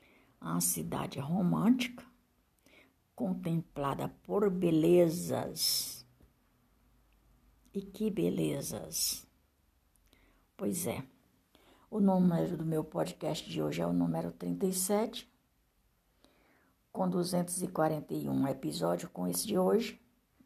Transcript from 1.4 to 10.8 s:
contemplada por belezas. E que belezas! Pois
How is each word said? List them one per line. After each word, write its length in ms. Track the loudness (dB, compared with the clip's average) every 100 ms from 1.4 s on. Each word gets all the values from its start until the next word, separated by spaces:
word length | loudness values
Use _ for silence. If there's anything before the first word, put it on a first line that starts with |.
| 2 4 4 4 0 -8 -20 _ _ _ _ _ _ -20 _ _ _ -6
contemplada 960 | -4 -2 -2 -2 -4 -6 -4 -4 -6 -8
por 280 | -2 2 2
belezas. 1600 | 4 4 6 8 8 6 2 -4 -4 -4 -2 0 0 -4 -10 -18 _ -20 _ _ _ _ _ _ _ _ _ _ _ _ _ _
E 80 | -10
que 300 | -8 -4 -2
belezas! 1160 | 2 0 2 0 -2 -6 -8 -6 -4 -2 -4 -12 _ _ _ _ _ _ _ _ -20 _ _ _
Pois 320 | -8 -6 -4